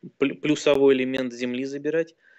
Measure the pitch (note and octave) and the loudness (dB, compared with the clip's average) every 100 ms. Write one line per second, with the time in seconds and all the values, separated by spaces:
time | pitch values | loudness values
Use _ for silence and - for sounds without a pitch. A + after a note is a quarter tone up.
0 | - - C#3 - D3+ D3 D3+ C#3 C#3 C3 | -14 -4 -4 -2 -4 0 2 4 6 4
1 | C3 C3 B2+ A#2+ B2 B2 C3+ C#3 D3 E3 | 2 -2 -4 -6 -6 -6 -6 -6 -4 -2
2 | D#3+ _ _ | -4 _ _